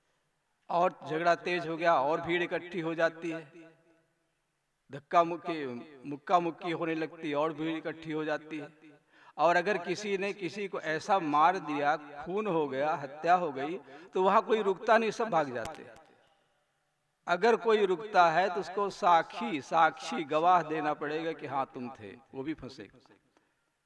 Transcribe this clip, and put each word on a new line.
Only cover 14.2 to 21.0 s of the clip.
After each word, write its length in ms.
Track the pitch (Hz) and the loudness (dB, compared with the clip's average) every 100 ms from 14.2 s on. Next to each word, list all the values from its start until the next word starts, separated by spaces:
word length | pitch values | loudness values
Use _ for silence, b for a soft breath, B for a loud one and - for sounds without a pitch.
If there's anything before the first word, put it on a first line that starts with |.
वहां 200 | 190 214 | 4 4
कोई 200 | - 220 | 4 2
रुकता 360 | 196 180 - 220 | 2 0 4 4
नहीं, 120 | 220 | 4
सब 180 | - 226 | -2 0
भाग 260 | 165 143 | 0 0
जाते 280 | 120 110 - | -4 -8 -10
हैं। 120 | - 110 _ _ _ _ _ _ _ _ _ _ _ _ - | -18 -20 _ _ _ _ _ _ _ _ _ _ _ _ -4
अगर 280 | 180 226 226 | 0 2 2
कोई 300 | 226 214 196 | 4 2 4
रुकता 440 | 180 214 190 170 | 0 0 4 6
है 240 | 160 202 | 6 2
तो 60 | 226 | 0
उसको 300 | 175 - 196 | -6 -2 -4
साक्षी, 720 | - 190 170 160 190 233 151 | 0 4 4 4 -6 -6 -6
साक्षी 640 | - 165 160 - - 240 | -2 4 4 2 -8 -6
गवाह 380 | 143 151 175 180 | -2 0 4 4
देना 320 | 151 156 151 | 2 -2 -2
पड़ेगा 380 | 147 | -4